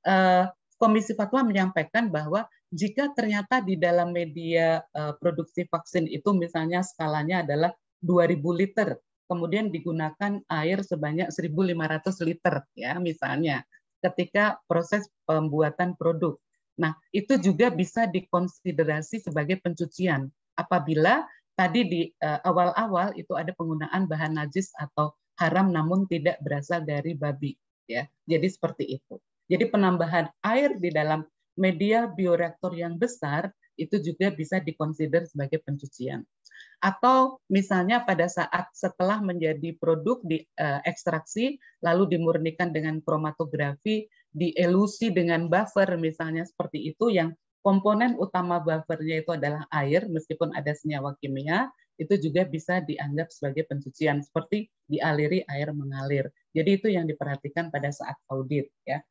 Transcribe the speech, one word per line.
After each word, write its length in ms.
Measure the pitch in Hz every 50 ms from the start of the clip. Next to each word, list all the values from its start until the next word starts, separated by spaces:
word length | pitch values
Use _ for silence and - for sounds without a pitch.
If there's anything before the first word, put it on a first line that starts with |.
| _
eh, 400 | 180 190 190 190 185 180 180 185 185 - _ _ _ _ _
Komisi 320 | 233 220 214 220 214 -
Fatwa 320 | 214 - 208 202 247 262 254
menyampaikan 640 | 226 196 196 185 185 - 165 151 - - 220 233
bahwa 400 | 208 160 151 151 151 170 208 233 - _ _ _ _
jika 400 | 180 156 190 208 - 254 285 285
ternyata 480 | 285 - 233 214 208 208 196 - 254 254
di 160 | 202 185 190
dalam 400 | 160 170 170 175 175 175 175 175
media, 640 | 175 170 160 143 170 165 165 165 165 165 165 165 160
eh, 340 | - _ _ 147 151 151 147 _
produksi 480 | - 175 160 147 165 - _ - 175
vaksin 400 | - - 165 - - - 180 160
itu 240 | 156 - 147 - 202
misalnya 480 | 202 185 170 170 - 165 160 165 175 180
skalanya 640 | 185 - - - 160 156 151 151 147 160 185 180 165
adalah 320 | 147 143 151 165 175 - _ _ _ _ _
dua 240 | - 170 180 175 170
ribu 320 | 165 180 151 143 170 175
liter, 400 | 170 196 196 - 226 202 - - - _ _ _ _ _
kemudian 400 | _ 180 170 165 160 175 208 220
digunakan 720 | 208 160 160 160 175 160 160 156 156 156 _ 202 202 202 196 -
air 320 | _ 170 156 151 165 190 196
sebanyak 560 | 196 - 175 156 151 143 151 165 185 - 147
seribu 320 | - 160 160 151 170 190
lima 240 | 180 175 165 156 156
ratus 320 | 156 156 - 196 185 - 165
liter, 400 | 160 165 165 _ - - 135 - _ _ -
ya, 160 | 110 123 147
misalnya, 720 | 165 180 165 156 - - 131 135 143 165 156 139 123 - _ _ _ _ _ _ _
ketika 560 | - 180 - - 180 - - 202 208 208 196 - _ _
proses 320 | 175 170 170 - 208 208 196 - _ _ _
pembuatan 720 | - 160 156 160 156 139 156 156 147 147 - 180 180 170 _
produk. 400 | - 165 170 156 175 160 143 - _ _ _ _ _ _ _ -
Nah, 160 | 151 156 156 _ _ _
itu 240 | - 208 208 - 269
juga 320 | 226 170 196 180 147 240
bisa 400 | 240 - 160 185 - - 233 226
dikonsiderasi 1120 | 202 165 185 185 _ - 175 185 180 - _ _ 185 160 143 160 156 151 156 160 - - 220
sebagai 400 | - 180 151 156 147 147 185 185
pencucian 720 | _ 180 170 - 170 160 - - 185 185 151 135 135 135 _ _ _ _ _
apabila 720 | - 165 - - - 143 151 160 151 156 185 240 311 330 - - - _ _ _ -
tadi 220 | 185 180 160 240 240
di, 180 | 170 180 165 170
eh, 320 | - _ _ - 151 151 - -
awal-awal 640 | 180 170 180 175 180 170 208 226 214 190 175 185 208 - -
itu 160 | 160 _ 175
ada 160 | 170 165 165
penggunaan 560 | 185 - 175 160 160 156 156 151 - 180 190
bahan 320 | 160 156 151 160 156 156 156
najis 320 | 151 143 139 190 190 - _ -
atau 320 | 151 143 _ - 151 151 _ _ _ _ _
haram 400 | - 175 160 165 185 196 190 175
namun 320 | 160 156 160 180 196 196
tidak 320 | 190 170 165 143 175 170 -
berasal 480 | 147 147 147 143 143 - 175 170 160
dari 320 | 151 147 143 143 165 165 139
babi, 320 | 147 147 139 139 147 143 - _ _ _ _ _ _ -
ya. 160 | 113 120 147 - _ _ _
Jadi 240 | - 165 156 -
seperti 480 | 185 190 _ - - - - 139 135 131
itu. 240 | 135 _ _ 98 - _ _ _ _ _ _
Jadi 160 | 180 165 -
penambahan 640 | 226 - 208 196 185 180 170 170 160 175 170 165 - _ _ -
air 320 | 208 226 262 285 277 381 196
di 80 | 175
dalam 400 | 175 156 151 151 151 156 156 156 _ _ _ _ _ _ -
media 480 | 190 185 180 156 196 208 220 226 233
bioreaktor 640 | 208 175 165 190 180 170 165 170 165 - _ - 180 175 170
yang 160 | 170 170 170
besar 560 | 165 226 247 247 - - 147 143 156 170 196 _ _ _ _ _
itu 240 | - 165 156 - 202
juga 320 | 147 165 156 _ 190 196
bisa 320 | 196 151 156 - 190 180 151
dikonsider 640 | 160 156 _ 156 151 156 - 156 147 143 170 170
sebagai 320 | 165 _ 147 143 139 - 160 _
pencucian. 600 | - 143 143 - 135 _ - 123 131 139 113 - _ _ _ _ - - - - - _ _
Atau 600 | - 190 190 - - 247 262 262 262 269 262 - _ _
misalnya 520 | 190 196 190 190 202 185 175 190 233 240 240
pada 240 | 202 190 165 170
saat 440 | 180 - 175 165 - - 180 180 - _
setelah 480 | - - 185 - - 180 190 208 214 208
menjadi 520 | 190 175 175 160 156 156 147 151 165 160 _
produk 400 | - 165 165 156 147 202 254 247 -
di, 200 | 165 160 156 -
eh, 360 | _ _ - 156 147 139 143 -
ekstraksi, 720 | 170 - - - 175 160 160 - - - 208 240 269 294 - _ - _ _ -
lalu 320 | 170 170 180 196 151 175
dimurnikan 560 | 165 165 160 170 165 160 165 160 - 180 170
dengan 320 | 156 156 156 160 156 156 -
kromatografi, 1040 | - 156 151 156 156 151 - 165 147 143 147 147 139 143 - _ 214 220 214 214 - _ _ _ _
dielusi 800 | - 151 180 170 - - 180 175 180 190 208 202 - - 226 226
dengan 360 | 175 180 170 170 170 165 170 165
buffer 480 | 170 185 - 190 - 202 196 185 180 170
misalnya 440 | 165 160 156 - 165 160 160 165 156
seperti 440 | 147 _ - 165 156 - 151 - 160
itu, 200 | 147 _ 226 240
yang 240 | 208 180 160 165 165 _ _ _ _ _ _
komponen 520 | 196 196 196 190 214 208 208 240 247 240 -
utama 400 | 190 196 - 180 180 175 175 170
buffernya 600 | 156 165 160 160 160 - 160 156 156 156 160 160 156
itu 120 | - 170
adalah 320 | 151 143 143 147 151 151 _
air, 360 | - 151 139 139 147 151 156
meskipun 480 | - 165 156 156 _ 160 - 170 156 156
ada 160 | - 139 147 151
senyawa 400 | - - 156 147 139 135 143 139 _
kimia, 480 | - 135 135 135 139 151 170 202 269 269 - _ _ _ _ -
itu 160 | - - 202
juga 320 | 165 143 160 135 175 185
bisa 320 | 143 151 160 - - 180 185
dianggap 480 | 156 147 147 - 151 143 143 147 135 -
sebagai 360 | - - 143 139 135 151 156
pencucian, 560 | _ - 143 139 135 - - 156 151 143 147 143
seperti 480 | _ _ 165 156 _ 202 214 214 _ _ _ _
dialiri 560 | - 143 - 139 160 151 147 151 151 185 185 - -
air 240 | 139 139 151 151 147
mengalir. 560 | 147 139 139 135 135 135 139 143 139 131 - _ _ _ _ _
Jadi 140 | 160 156 190 196 190
itu 80 | -
yang 160 | 220 196 175 165
diperhatikan 640 | 156 151 - 160 151 139 139 - 143 - 175 165
pada 240 | 165 160 143 139 143
saat 240 | 143 - - - 131 _ _ _
audit, 400 | 135 135 131 131 151 143 139 - _ _ _
ya. 160 | - 135 151 - _